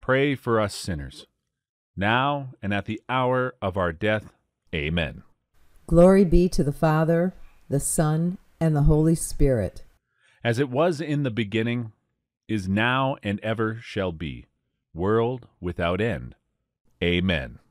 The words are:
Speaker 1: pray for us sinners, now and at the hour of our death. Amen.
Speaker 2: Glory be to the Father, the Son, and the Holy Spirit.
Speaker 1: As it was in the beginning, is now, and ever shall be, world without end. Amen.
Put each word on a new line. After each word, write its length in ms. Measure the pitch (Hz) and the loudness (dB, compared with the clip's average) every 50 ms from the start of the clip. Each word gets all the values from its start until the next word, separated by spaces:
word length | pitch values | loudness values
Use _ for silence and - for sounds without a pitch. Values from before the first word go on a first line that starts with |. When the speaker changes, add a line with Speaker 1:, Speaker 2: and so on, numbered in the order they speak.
Speaker 1:
pray 340 | - - 131 135 139 147 139 | -2 0 0 2 2 0 -2
for 260 | 123 - - 117 110 | -4 -2 0 0 0
us 140 | 107 101 - | 0 0 -4
sinners, 540 | - - - 92 76 - - - - - _ _ _ _ _ _ _ _ _ _ _ _ _ _ | -8 -8 -8 -8 -8 -8 -12 -16 -18 -20 _ _ _ _ _ _ _ _ _ _ _ _ _ _
now 580 | - 95 104 113 123 131 143 147 143 139 131 131 _ | -4 -2 0 0 2 0 0 -2 -4 -6 -10 -14 _
and 140 | - 98 104 | -6 -4 -4
at 120 | 101 98 | -4 -4
the 140 | - 110 - _ _ | -6 -8 -10 _ _
hour 460 | 123 131 127 127 127 127 127 127 - _ - | -2 -2 0 0 0 0 -2 -4 -6 _ -6
of 140 | 98 87 | -4 -2
our 160 | 98 90 87 82 | -2 -2 -2 -2
death. 400 | 80 - 104 107 107 98 - _ _ _ _ _ _ _ _ - | -2 0 0 0 0 -2 -8 _ _ _ _ _ _ _ _ -6
Amen. 480 | 82 73 76 80 85 82 69 - - - _ _ _ _ _ _ _ - _ _ - _ | -4 -2 -2 -2 -2 -2 -4 -6 -12 -20 _ _ _ _ _ _ _ -20 _ _ -20 _
Speaker 2:
Glory 380 | - - 165 170 185 190 196 202 | 2 6 8 8 8 8 6 4
be 240 | 170 151 175 175 185 | 6 6 4 4 4
to 160 | - - 139 | 2 0 0
the 80 | 139 143 | 0 0
Father, 600 | - - 160 156 156 160 156 165 165 175 185 - - - - _ - _ _ | 0 0 2 2 2 2 2 2 0 0 -2 -4 -8 -20 -20 _ -20 _ _
the 100 | - 143 | -4 -2
Son, 600 | 147 - - - 165 151 156 156 165 175 180 - _ _ _ _ | -2 -2 -2 0 0 0 2 0 -2 -2 -4 -6 _ _ _ _
and 140 | 165 160 156 | 0 2 2
the 80 | 147 143 | 4 6
Holy 320 | 151 156 151 156 160 165 | 6 6 6 6 4 2
Spirit. 680 | 160 - - - - - 139 131 117 98 87 - - - - _ _ _ _ _ _ _ _ _ _ _ | 2 -2 -6 0 2 2 4 4 2 0 -2 -4 -10 -20 -20 _ _ _ _ _ _ _ _ _ _ _
Speaker 1:
As 160 | 117 120 113 | -2 0 0
it 120 | 143 135 | 0 -2
was 300 | 123 131 160 180 175 135 | 0 0 2 2 0 -2
in 220 | - 143 151 143 147 | -4 -4 -2 -2 -2
the 80 | 131 | -2
beginning, 600 | 107 107 117 101 95 110 113 120 120 123 117 110 - _ _ _ _ _ _ _ _ _ _ _ | -2 -2 -4 -2 0 -2 0 0 -2 -4 -6 -8 -12 _ _ _ _ _ _ _ _ _ _ _
is 200 | 107 110 92 92 | -6 -4 -2 -2
now, 480 | 95 104 110 120 127 131 135 135 139 - - | 0 0 0 0 0 0 0 -2 -4 -4 -4
and 160 | 104 101 104 | -6 -6 -4
ever 380 | - 110 113 110 113 110 110 113 | -4 -6 -4 -2 -2 -4 -4 -8
shall 300 | 113 - - 107 95 92 | -14 -10 -6 -4 -4 -4
be, 360 | 85 78 85 76 65 60 58 _ _ _ _ _ _ _ _ _ _ | -4 -6 -8 -10 -10 -12 -16 _ _ _ _ _ _ _ _ _ _
world 540 | 80 87 98 107 113 117 120 127 127 120 - _ _ | -6 -2 0 0 0 0 -2 -4 -8 -12 -18 _ _
without 400 | - 87 87 - 87 85 87 92 | -8 -8 -6 -2 -2 -2 0 0
end. 340 | 107 120 104 69 62 62 64 _ _ _ _ _ _ _ _ _ _ _ _ _ | -2 -2 -4 -6 -8 -14 -18 _ _ _ _ _ _ _ _ _ _ _ _ _
Amen. 600 | - 87 87 90 90 95 90 76 65 60 55 - _ _ | -2 0 0 2 0 0 -2 -2 -4 -8 -14 -18 _ _